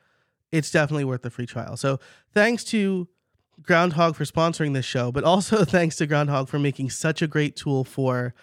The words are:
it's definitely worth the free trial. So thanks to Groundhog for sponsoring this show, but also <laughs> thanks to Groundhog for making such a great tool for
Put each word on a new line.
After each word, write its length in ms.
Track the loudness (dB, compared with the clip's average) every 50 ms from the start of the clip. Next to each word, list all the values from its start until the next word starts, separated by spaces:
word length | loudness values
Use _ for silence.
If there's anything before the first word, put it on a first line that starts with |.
| _ _ _ _ _ _ _ _ _ _ -2
it's 180 | -2 -2 0
definitely 340 | 0 0 0 0 0 -2 -2
worth 180 | -2 -4 -6 -8
the 80 | -8
free 160 | -10 -8 -10
trial. 300 | -8 -8 -8 -10 -8 -8
So 220 | -4 -2 -2 -2 -2 -4 -12 -20 _ _ _ 0
thanks 300 | 2 2 4 2 0 -4
to 440 | -2 -2 0 0 0 0 -2 -6 -8 _ _ _ _ _ _ _ _ _ -8
Groundhog 540 | -2 2 4 4 4 4 2 2 2 2 2
for 80 | 0 -6
sponsoring 500 | -4 0 0 2 2 2 0 -2 -2 0
this 120 | -2 -2
show, 260 | -2 -2 -2 -2 -2
but 140 | -2 0 2
also 400 | 4 4 4 2 2 2 2 2
<laughs> 0 |
thanks 320 | 4 2 2 2 2 0
to 100 | -2 -2
Groundhog 420 | 0 2 0 2 2 0 -2 -2 -2
for 120 | -2 0
making 300 | 0 0 -2 -2 -4 -6
such 320 | -4 -2 -2 -2 -2 0 -2
a 40 |
great 300 | -2 0 0 0 -2 -2
tool 260 | -6 -4 -2 -2 -2 -2
for 520 | -4 -4 -2 -2 0 0 -2 -4 -6 -8 _